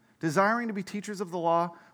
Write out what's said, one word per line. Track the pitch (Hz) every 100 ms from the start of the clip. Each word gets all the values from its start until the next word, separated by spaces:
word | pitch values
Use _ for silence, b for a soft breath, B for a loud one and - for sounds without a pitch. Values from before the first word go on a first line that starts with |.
| b b
desiring | 160 156 196 233 233
to | 202
be |
teachers | 185 202 202 196
of | 190
the | 180
law | 165 170 170 B B